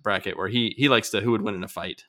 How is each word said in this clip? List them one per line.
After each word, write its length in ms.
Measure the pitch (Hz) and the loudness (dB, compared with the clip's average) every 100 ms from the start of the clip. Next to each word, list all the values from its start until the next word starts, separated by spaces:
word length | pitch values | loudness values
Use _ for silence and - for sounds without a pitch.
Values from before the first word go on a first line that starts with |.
bracket 320 | 104 95 98 - | -2 -2 -2 -4
where 100 | 95 | -2
he, 260 | 120 113 - | 0 0 2
he 100 | 139 | 4
likes 220 | 117 - | 4 2
to 100 | 104 | 0
who 120 | 113 | 2
would 100 | 110 | 2
win 140 | 104 95 | 0 -4
in 80 | |
a 40 | 92 | -6
fight 360 | - 87 - | -8 -8 -10